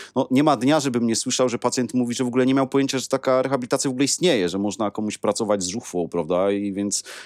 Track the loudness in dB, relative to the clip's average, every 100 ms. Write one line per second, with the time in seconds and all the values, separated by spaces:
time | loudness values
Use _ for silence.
0 | -4 -2 2 4 4 4 4 2 2 0
1 | 0 0 -2 0 0 2 -2 -2 -2 -2
2 | -2 -2 0 2 2 2 2 0 0 -2
3 | -2 -2 2 2 2 -2 0 -2 0 0
4 | 0 2 2 2 2 0 -2 -2 -4 -2
5 | -6 -2 -2 0 0 0 -2 -6 -6 -4
6 | -2 -4 0 0 2 0 -2 -4 -4 -4
7 | -8 -16